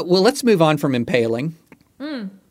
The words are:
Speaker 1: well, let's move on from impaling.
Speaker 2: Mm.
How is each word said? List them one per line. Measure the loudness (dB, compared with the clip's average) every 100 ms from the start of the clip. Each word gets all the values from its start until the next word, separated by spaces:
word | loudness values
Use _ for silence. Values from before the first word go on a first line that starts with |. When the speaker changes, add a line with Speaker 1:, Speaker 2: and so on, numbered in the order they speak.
| 2
Speaker 1:
well, | 2
let's | 2 2
move | 2 4
on | 2 2
from | -2
impaling. | -2 0 0 0 -2 -6 -10 _ -20 _ -16
Speaker 2:
Mm. | -12 -10 -12 -16 _